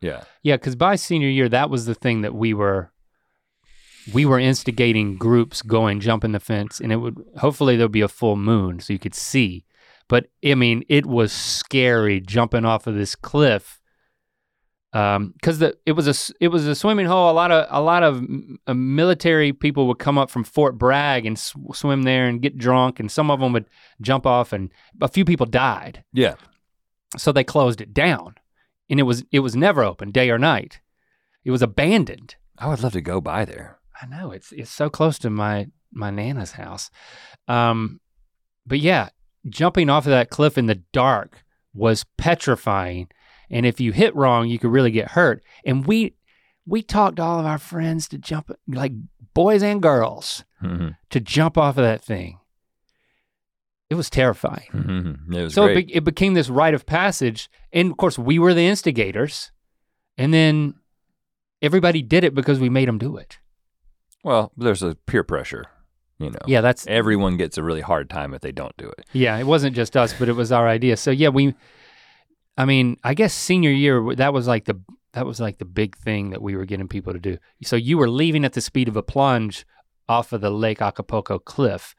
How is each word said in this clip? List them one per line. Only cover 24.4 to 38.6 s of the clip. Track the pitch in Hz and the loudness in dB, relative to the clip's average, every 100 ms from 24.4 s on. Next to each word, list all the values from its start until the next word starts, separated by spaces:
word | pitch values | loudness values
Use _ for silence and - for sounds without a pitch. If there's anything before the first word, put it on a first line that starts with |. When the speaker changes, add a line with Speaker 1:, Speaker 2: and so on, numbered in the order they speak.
| 117 | 0
Speaker 2:
and | 101 95 - _ - | -6 -8 -14 _ -6
a | 139 | -2
few | 185 | 0
people | 170 156 117 | 2 2 0
died. | 123 131 92 - - _ | 0 0 -2 -10 -18 _
Speaker 1:
Yeah. | 123 107 - _ _ _ _ _ _ _ - | 0 0 0 _ _ _ _ _ _ _ -4
Speaker 2:
So | - | 0
they | 139 | 0
closed | 127 151 127 110 | 0 2 2 0
it | 107 | -6
down, | 107 170 123 - - _ _ _ _ - | -2 0 -2 -6 -20 _ _ _ _ -2
and | 139 | 0
it | |
was, | 131 120 - | 2 0 0
it | 139 | 0
was | 131 117 | 0 2
never | 190 151 | 2 2
open, | 104 - 101 | 0 -2 -4
day | 123 127 | 0 2
or | 117 | 2
night. | 156 117 - - _ _ _ _ _ _ | 2 0 -4 -16 _ _ _ _ _ _
It | - | -4
was | 127 | 0
abandoned. | 117 101 156 220 131 - - - _ - | 0 2 2 2 0 -6 -20 -20 _ -10
Speaker 1:
I | 143 | -6
would | 139 | -4
love | 123 | -4
to | 95 | -4
go | 73 92 | -4 -4
by | 71 87 101 | -4 -4 -6
there. | - - - _ - | -10 -18 -20 _ -20
Speaker 2:
I | 127 | -18
know, | 147 180 | -14 -14
it's, | - - | -16 -18
it's | 147 113 | -18 -14
so | - 151 | -6 -6
close | - 160 147 | 0 0 0
to | 117 | -4
my, | 107 104 104 101 _ _ | -2 -2 -4 -6 _ _
my | - 104 | -10 -8
Nana's | 101 107 139 95 | -6 -6 -8 -10
house. | - 90 95 - _ - - - - - | -14 -16 -14 -16 _ -20 -20 -20 -14 -2
Um, | 120 117 113 110 - _ _ _ _ _ _ | 2 2 0 -4 -10 _ _ _ _ _ _